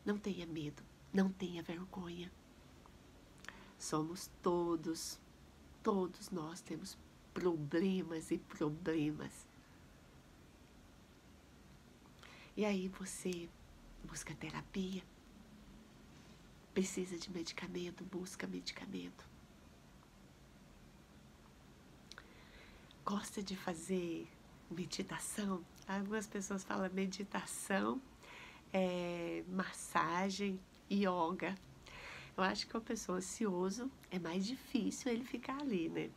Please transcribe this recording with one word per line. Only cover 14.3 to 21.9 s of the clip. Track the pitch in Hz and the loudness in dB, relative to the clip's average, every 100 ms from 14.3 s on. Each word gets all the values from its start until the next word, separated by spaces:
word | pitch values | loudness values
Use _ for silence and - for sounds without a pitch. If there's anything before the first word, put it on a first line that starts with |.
terapia, | 151 160 151 147 196 185 190 - - - - - - - - - - - - - - - - - | -6 -4 -6 -4 -2 0 -2 -6 -18 -20 -20 -18 -18 -18 -18 -18 -20 -18 -18 -18 -18 -18 -20 0
precisa | - 190 - 185 170 | 2 2 2 -2 -4
de | - | -4
medicamento, | 175 165 - 180 175 175 170 | -4 -4 -6 -4 -4 -4 -6
busca | 180 180 185 - 190 | -6 -4 -6 -6 -4
medicamento. | 180 - - - - 87 - - - - - - - - - - - - - - - - - - - - - - - - - - - - | -4 -6 -8 -6 -6 -6 -12 -18 -18 -18 -20 -20 -20 -20 -20 -20 -20 -20 -20 -20 -20 -20 -20 -20 -20 -20 -20 -20 -20 -20 -20 -20 -20 -20